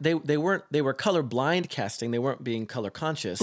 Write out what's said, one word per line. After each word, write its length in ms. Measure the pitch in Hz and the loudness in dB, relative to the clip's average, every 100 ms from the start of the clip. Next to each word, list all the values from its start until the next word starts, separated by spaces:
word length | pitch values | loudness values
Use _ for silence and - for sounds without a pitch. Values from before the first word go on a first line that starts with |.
they, 100 | 151 | 0
they 240 | 165 156 147 | 2 2 2
weren't, 280 | 165 196 - | 2 0 0
they 120 | 147 | 0
were 100 | 135 | 2
colorblind 760 | 131 214 180 135 113 139 180 175 | 2 2 2 2 0 2 2 0
casting. 400 | - 104 - 117 | -4 -4 -4 -2
They 80 | 120 | 0
weren't 260 | 131 131 | 0 -2
being 220 | 127 113 110 | -2 -4 -4
color 240 | 127 101 | -4 -6
conscious. 500 | - 160 151 104 90 | -4 -4 -2 -4 0